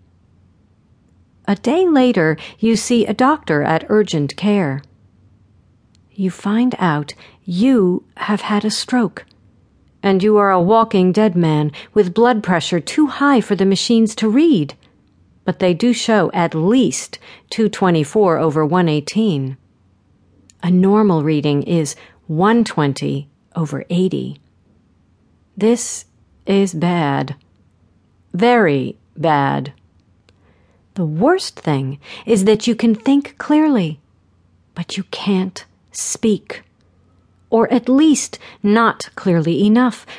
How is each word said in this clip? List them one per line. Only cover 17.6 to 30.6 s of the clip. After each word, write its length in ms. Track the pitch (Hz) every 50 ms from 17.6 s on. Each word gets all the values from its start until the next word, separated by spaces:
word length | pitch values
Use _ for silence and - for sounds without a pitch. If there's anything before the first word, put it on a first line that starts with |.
| 226 208
twenty-four 720 | 214 - 202 185 170 160 147 143 - 220 208 185 160 139
over 260 | 160 160 143 156 156
one 240 | 147 165 185 180 165
eighteen. 680 | 151 151 143 - - 202 226 214 165 139 135 131 135 - _ _ _ _ _ _ _ _ _ _ _ _ _ _ _ _ _ _ _ _
A 80 | - 175
normal 540 | 180 180 185 190 202 214 220 202 175 160 143
reading 400 | 156 156 147 143 151 143 143 139
is 320 | - 175 165 156 139 - - - - _ _ _ -
one 340 | 156 156 185 208 226 240
twenty 680 | 220 - - - 151 139 135 - 143 143 139 139 143 - _ _ _ _ -
over 280 | 175 160 143 147 135 - -
eighty. 480 | 180 175 185 185 151 139 127 127 143 - _ _ _ _ _ _ _ _ _ _ _ _ _ _ _ _ _ _ _ _ _ _ _
This 480 | - 196 220 240 233 - - - - - _ _ _ _ _ _ _ _
is 260 | - 196 196 196 190
bad. 600 | 175 156 160 175 180 175 160 143 139 139 143 135 143 - _ _ _ _ _ _ _ _ _ _ _ _ _ _ _ _ _ _
Very 640 | - 175 214 240 247 240 214 165 143 139 127 131 - _ _ _ _
bad. 560 | - 156 165 151 143 139 139 139 143 135 139 - _ _ _ _ _ _ _ _ _ _ _ _ _ _ _ _ _